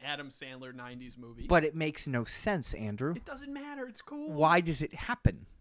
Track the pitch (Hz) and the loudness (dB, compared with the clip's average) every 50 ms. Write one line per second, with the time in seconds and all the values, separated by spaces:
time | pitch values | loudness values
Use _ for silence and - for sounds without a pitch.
0 | - 143 147 143 143 135 - - 143 131 131 127 131 127 127 127 123 123 123 123 | -6 -4 -4 -4 -6 -10 -10 -12 -12 -12 -10 -10 -12 -12 -10 -10 -10 -10 -10 -12
1 | 127 123 - 123 120 117 113 117 143 143 175 165 156 156 156 160 156 156 147 - | -12 -14 -14 -14 -14 -14 -10 -6 2 6 6 6 6 4 0 0 -2 -2 -2 -2
2 | - 143 127 120 113 - - - - 220 202 160 123 - - - 110 104 104 104 | -2 0 0 0 0 0 -2 -2 0 2 2 2 0 -4 -6 -4 -4 -4 -2 0
3 | 127 151 175 226 - - 277 262 285 277 277 277 285 294 285 277 254 254 214 - | 0 0 0 -2 -6 -8 -10 -10 -8 -8 -8 -8 -8 -8 -8 -8 -8 -10 -10 -14
4 | - - 294 294 302 311 156 147 156 156 175 180 175 165 151 127 151 - - - | -14 -12 -10 -8 -6 -2 2 6 8 8 8 8 6 4 0 0 -2 -4 -6 -8
5 | - - 240 - - - 180 - 202 - - - | -4 -4 -2 4 4 2 2 2 -10 -18 -20 -20